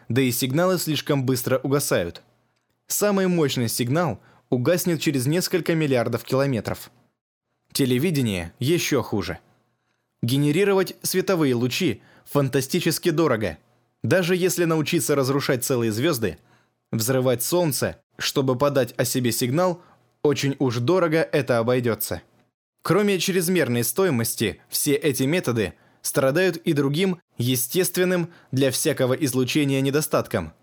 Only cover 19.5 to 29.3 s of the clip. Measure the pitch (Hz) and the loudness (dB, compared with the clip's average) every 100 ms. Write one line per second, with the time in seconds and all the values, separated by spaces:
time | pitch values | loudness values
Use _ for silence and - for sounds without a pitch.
19.5 | 143 185 170 - _ _ _ 147 139 139 | 0 0 -2 -10 _ _ _ 0 0 -2
20.5 | 139 135 117 120 185 170 160 160 156 127 | 0 0 0 0 2 2 2 0 0 2
21.5 | 120 117 127 120 107 - 90 - _ _ | 0 2 2 0 -2 -4 -8 -10 _ _
22.5 | _ _ _ - 170 208 190 156 185 165 | _ _ _ 0 2 2 0 0 0 2
23.5 | 185 127 120 117 - 190 123 113 - 107 | 2 2 0 0 0 2 2 -2 -2 -2
24.5 | - - - - 143 156 123 135 180 151 | -4 -8 -4 0 0 0 0 0 0 0
25.5 | 117 95 - _ _ - - 135 147 185 | 0 -2 -4 _ _ -6 0 2 2 2
26.5 | 170 - 147 139 143 190 175 _ - 120 | 0 -2 0 0 0 0 -2 _ -4 -2
27.5 | 127 - 180 180 - 180 180 170 - _ | 0 -2 -2 -2 0 0 0 -2 -8 _
28.5 | 127 135 120 156 135 127 127 135 | 0 0 2 0 0 0 0 0